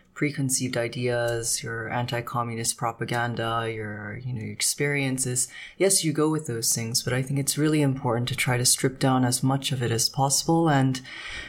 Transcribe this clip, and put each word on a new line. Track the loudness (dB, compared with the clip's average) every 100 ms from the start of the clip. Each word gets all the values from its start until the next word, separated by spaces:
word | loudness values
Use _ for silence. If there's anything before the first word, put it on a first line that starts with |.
| _
preconceived | -4 -4 0 -2 0 -2 -2
ideas, | -2 -2 0 0 0 0 -2 -4
your | -4 -6 -4
anti-communist | -4 -2 -4 -4 -4 -4 -2 -4 -2
propaganda, | -4 -4 -4 -2 -2 -2 -2 -2 -2
your, | -4 -8 -8 -10 -10 -8
you |
know, | -8
your | -8
experiences, | -4 -2 0 -2 0 0 -2 -2 -2 -4 -8 -16 0
yes, | 4 4
you | 2
go | 2 2
with | 2 -2
those | -2 -2 0
things, | 0 -2
but | 0
I | 0
think | 0 0
it's | 0 0
really | 2 4
important | 2 2 0 0 0
to | 0
try | 0 2
to | 2
strip | 2 0 2
down | 4 4
as | 4 2
much | 2 2 0
of | -2
it | 0
as | 2 0
possible | 2 2 2 4 4 6
and | 6 4 2 -6 -12 -10 -10